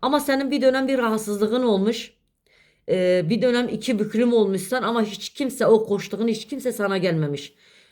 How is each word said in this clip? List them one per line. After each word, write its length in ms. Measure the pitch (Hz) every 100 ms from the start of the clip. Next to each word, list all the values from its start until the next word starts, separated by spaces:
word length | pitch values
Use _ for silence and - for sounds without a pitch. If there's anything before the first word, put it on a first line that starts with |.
Ama 180 | 262 294
senin 320 | 277 269 277
bir 100 | 277
dönem 260 | 262 262 262
bir 100 | 269
rahatsızlığın 680 | 233 220 208 202 208 247
olmuş. 500 | 240 196 202 226 - _ _ _ _ _ _ _ -
E, 400 | 185 180 180 160
bir 120 | 220
dönem 280 | 247 240 247
iki 300 | 214 - 208
büklüm 340 | 214 220 240
olmuşsan 500 | 233 196 190 - 254
ama 200 | 208 233
hiç 260 | 214 - -
kimse, 360 | - 269 - 202
o 200 | 220 220
koştuğun 420 | 202 - 196 233
hiç 200 | 220 -
kimse 240 | 269 254
sana 260 | 220 202 190
gelmemiş. 560 | 180 165 147 143 - _ _ _ _